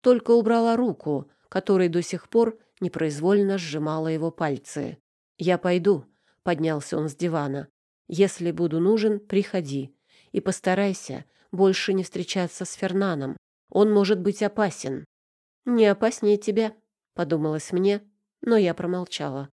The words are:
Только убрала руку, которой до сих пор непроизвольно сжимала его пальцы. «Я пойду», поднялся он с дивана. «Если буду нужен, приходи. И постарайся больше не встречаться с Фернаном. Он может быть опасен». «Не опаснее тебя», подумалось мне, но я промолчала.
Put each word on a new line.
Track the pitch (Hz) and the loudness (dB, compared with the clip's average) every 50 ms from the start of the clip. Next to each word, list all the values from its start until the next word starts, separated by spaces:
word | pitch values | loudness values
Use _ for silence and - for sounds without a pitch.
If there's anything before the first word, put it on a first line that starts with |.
| - | 6
Только | 254 247 233 - - | 6 4 4 6 4
убрала | 233 233 214 220 233 233 233 233 226 | 4 4 6 4 2 4 4 2 2
руку, | 240 247 233 165 - - 151 147 135 139 _ _ _ _ | 2 0 -2 -4 -4 -4 -4 -4 -4 -6 _ _ _ _
которой | _ - 185 185 - 196 185 185 | _ -6 -4 0 2 2 4 4
до | 175 165 175 | 2 0 -2
сих | 170 - - 170 - | -4 -4 -10 -12 -12
пор | _ - 226 233 226 220 _ _ _ _ _ | _ 2 2 2 2 -2 _ _ _ _ _
непроизвольно | 185 175 - - 160 156 147 143 156 185 202 208 202 196 196 | -6 -6 -2 -2 -4 -4 -2 -2 2 2 4 4 4 2 0
сжимала | 190 170 156 143 151 151 156 156 160 160 160 | -2 -4 -6 -6 -4 -4 -2 -2 -2 -2 -2
его | 160 160 160 165 | -2 -2 -4 -4
пальцы. | 165 - 165 151 139 117 _ - - 147 - - - _ _ _ _ _ _ _ _ | -4 -4 -4 -4 -4 -6 _ -10 -8 -8 -8 -8 -10 _ _ _ _ _ _ _ _
«Я | _ - 180 180 | _ 0 0 0
пойду», | 175 - 180 180 180 165 202 196 143 131 _ _ _ _ _ _ _ _ | 0 0 0 0 2 2 2 2 2 -2 _ _ _ _ _ _ _ _
поднялся | 180 175 147 160 160 156 147 143 - - | -4 -2 0 0 -2 -2 -4 -4 -4 -4
он | 156 151 | -4 -4
с | 156 143 | -4 -4
дивана. | _ 170 175 160 160 143 139 135 143 143 _ _ _ _ _ _ _ _ - | _ -4 -2 -2 -2 -4 -4 -6 -8 -10 _ _ _ _ _ _ _ _ -8
«Если | - 160 196 190 - - 175 170 | 2 2 2 2 2 -4 -4 -4
буду | 160 165 175 165 156 165 | -2 0 -2 -2 0 0
нужен, | 170 190 220 220 208 220 214 202 | 2 2 2 2 2 0 0 -2
приходи. | 208 _ 196 196 196 - - 185 165 139 139 139 135 139 _ _ _ _ _ _ _ _ - | -4 _ -2 -2 -2 0 -4 -6 -4 -4 -6 -6 -8 -8 _ _ _ _ _ _ _ _ -6
И | 202 | -4
постарайся | - 190 185 - - 185 185 196 202 196 185 - - - 131 - - _ _ _ _ _ - | -2 -2 -6 -2 -2 0 0 2 0 -2 -2 -6 -8 -12 -12 -12 -14 _ _ _ _ _ 0
больше | 180 196 190 185 - - - 190 | 2 4 4 4 2 -2 -2 -2
не | 190 180 | -2 -2
встречаться | - - - 175 - - 196 180 170 - - 180 | -4 -8 -8 -8 -4 -4 -4 -4 -4 -6 -10 -12
с | - - | -12 -8
Фернаном. | - 190 190 180 196 196 190 170 143 135 135 - - _ _ _ _ _ _ | -6 -6 -2 -2 0 0 0 -2 -4 -6 -8 -8 -12 _ _ _ _ _ _
Он | - 185 208 214 208 | 2 4 4 6 4
может | 202 202 190 214 185 | 4 4 2 0 0
быть | 175 202 202 - 214 | 0 -2 -2 0 -4
опасен». | 202 208 220 214 180 - - - 139 135 139 156 _ _ _ _ _ _ _ _ _ _ _ _ | -2 0 -2 -2 -2 -2 -6 -8 -8 -8 -8 -10 _ _ _ _ _ _ _ _ _ _ _ _
«Не | 247 247 233 220 | 0 4 4 6
опаснее | 208 196 202 226 226 - - - 208 208 | 4 4 2 0 -2 0 0 2 2 2
тебя», | 208 208 220 202 220 220 214 220 _ _ _ _ _ _ _ _ | 2 0 -2 0 0 -2 -2 -6 _ _ _ _ _ _ _ _
подумалось | - 175 143 165 156 151 156 156 147 - - | -6 -2 -2 0 0 0 -2 -2 -4 -6 -4
мне, | - 180 190 196 202 208 202 _ _ _ _ _ _ _ | -2 2 2 2 2 0 -4 _ _ _ _ _ _ _
но | - 240 233 | 0 2 4
я | 220 196 175 165 | 4 4 2 0
промолчала. | - 175 175 180 180 180 - - - 147 143 131 139 139 143 _ | -2 -4 -4 -4 -4 -6 -8 -8 -8 -8 -6 -6 -8 -10 -12 _